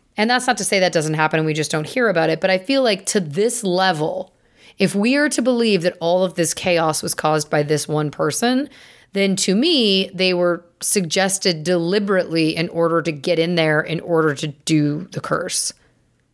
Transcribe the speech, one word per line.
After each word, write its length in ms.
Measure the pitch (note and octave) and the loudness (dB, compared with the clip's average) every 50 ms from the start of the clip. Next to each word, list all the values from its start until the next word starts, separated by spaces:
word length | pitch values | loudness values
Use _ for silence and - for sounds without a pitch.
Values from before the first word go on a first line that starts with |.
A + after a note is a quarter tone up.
| _ _ _ | _ _ _
And 120 | - G#3+ A#3 | -2 0 2
that's 200 | B3 B3+ B3 B3+ | 2 2 0 0
not 100 | B3 - | -2 -2
to 60 | F#3+ | -2
say 160 | - G#3 G3 | 0 2 2
that 120 | F#3 F3+ E3 | 2 2 2
doesn't 220 | E3+ D3+ D#3 D#3 | 0 0 0 0
happen 240 | D#3 D#3 D#3 - D#3+ | 0 0 2 2 0
and 80 | D#3 | 0
we 80 | D#3 D3+ | 0 0
just 160 | D#3 D3+ - | -2 -2 -2
don't 160 | - D#3 D3+ | -4 -4 -4
hear 220 | - - C4 A#3+ A3 | -4 -2 0 0 2
about 220 | F3+ E3 D#3+ D#3+ | 2 2 2 2
it, 100 | D#3+ - | 0 0
but 100 | - F#3+ | 0 0
I 80 | F#3 F#3 | 0 0
feel 240 | F#3+ - C4+ C4+ C4 | 0 0 0 2 2
like 240 | A#3 G3+ F#3 - | 2 0 -2 -2
to 140 | - - G#3 | -2 -2 -2
this 420 | F3 D3 C#3 F3+ G#3 B3 A#3+ - G#3 | -2 -2 -2 -2 0 0 -2 -2 -2
level, 680 | F#3+ F3 F3+ F#3+ F#3+ F3 D3 D3+ E3 - - - - _ _ _ _ _ _ - - - - | -2 0 2 2 2 2 0 -2 -4 -4 -6 -10 -12 _ _ _ _ _ _ -20 -20 -2 0
if 160 | G3 F3+ - | 0 0 2
we 220 | G3+ G3+ A#3+ C4+ | 2 2 2 2
are 120 | C#4+ D4 D4+ | 2 2 0
to 140 | - - A#3 | 0 0 0
believe 400 | B3+ B3 A#3 A#3 A3+ G3+ F3+ D#3+ | 0 0 2 2 2 2 2 2
that 140 | F3+ - - | -2 -2 -2
all 240 | E3 E3+ F3 F#3 F#3 | 0 0 2 2 0
of 100 | F3+ F3+ | 0 0
this 180 | - E3 D#3 - | 0 -2 -2 -2
chaos 500 | - - F#3+ F3 E3 D#3+ D#3 D3+ - - | -2 -2 0 2 2 2 0 0 -2 -4
was 120 | - - | -6 -4
caused 360 | - - D#3 D3+ D#3 D3+ - | -2 0 0 0 0 0 0
by 120 | - D3+ D3 | 0 0 0
this 240 | D3 D3+ D3 - - | 0 0 -2 -2 -2
one 220 | D3+ D3+ D3+ D3 | -2 -2 -2 -2
person, 580 | - - D#3+ D3+ - - A#3 A#3+ B3+ C4 D4 - - - - - - - - _ - | -4 -4 -2 -2 -2 0 0 0 0 0 -2 -4 -8 -16 -20 -20 -20 -20 -20 _ -2
then 240 | G3 G3 G3 F#3+ | 0 0 0 0
to 180 | F#3+ - - F#3 | 0 0 0 2
me, 560 | G#3 C4+ F4 E4+ C4+ A#3 G#3 F#3+ F#3+ F#3+ F#3+ - | 2 2 2 2 2 4 4 2 2 0 -2 -2
they 220 | F3 F#3 F#3 F3+ | 0 0 2 2
were 300 | F3 F3 F3 E3+ E3+ - - _ _ | 2 2 0 0 -2 -6 -12 _ _
suggested 840 | - - - G#3 F3+ D#3 - F#3+ F#3+ F#3+ F#3+ - - G3 F3 D#3 D3+ | -4 -2 0 0 0 0 0 0 2 2 0 0 0 -2 -2 -2 -2
deliberately 920 | F3 F3+ F3 E3 E3+ F#3+ G#3 G3+ G3 G3 F#3 E3+ - D#3+ E3 D#3+ D#3 E3 | 0 0 0 0 0 0 0 0 0 0 0 0 0 0 0 0 0 0
in 120 | E3 E3 F3 | -2 -4 -4
order 300 | - E3+ E3 D#3+ E3 E3 D3+ | -2 -2 0 2 0 0 0
to 100 | E3+ D#3 | -2 -4
get 260 | C#3+ C3+ F3 E3+ D#3+ | -4 -4 -2 0 0
in 160 | E3 E3+ F3+ | 0 0 0
there, 260 | E3 D#3+ D#3 D#3 D3+ | 0 2 2 2 0
in 200 | D#3+ - D#3+ E3+ | 0 -2 -4 -6
order 340 | - F3 E3+ D#3+ D#3 D#3 C#3 | -4 0 0 2 2 2 0
to 140 | C3 - D3+ | -2 -4 -8
do 600 | C#3 - _ - D#3+ D3+ D3 D3 D3 D3+ - - - | -8 -8 _ 0 2 2 2 2 -2 -4 -8 -10 -10
the 80 | - | -10
curse. 520 | - - - - - - - - - - - _ _ _ _ _ _ _ _ _ _ _ | -6 -4 -4 -4 -4 -4 -4 -4 -4 -6 -8 _ _ _ _ _ _ _ _ _ _ _